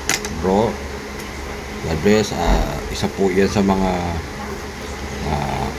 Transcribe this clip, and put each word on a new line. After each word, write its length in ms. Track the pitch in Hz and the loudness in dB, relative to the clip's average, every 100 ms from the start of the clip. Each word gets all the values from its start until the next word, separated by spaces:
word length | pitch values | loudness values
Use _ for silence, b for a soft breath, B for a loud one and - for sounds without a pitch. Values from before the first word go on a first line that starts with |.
| - - - - | -2 -2 -2 -2
bro, 240 | 90 101 113 - - - - - - - - - - - 80 | 2 4 2 0 -6 -8 -8 -10 -10 -8 -8 -8 -8 -6 -2
God 120 | 80 | 2
bless. 320 | 98 107 104 - | 4 4 4 2
Ah, 400 | 82 80 - 73 - | 4 4 2 -2 -4
isa 160 | - - | -2 -2
po 240 | - 98 | 2 2
yan 160 | 90 95 | 4 4
sa 160 | 107 | 4
mga, 280 | 98 95 95 90 87 82 76 - - - - - - - - - 78 | 4 4 2 2 0 -2 -4 -6 -8 -8 -8 -8 -8 -8 -6 -4 -2
ah, 360 | 76 76 67 67 | -2 -2 -2 -4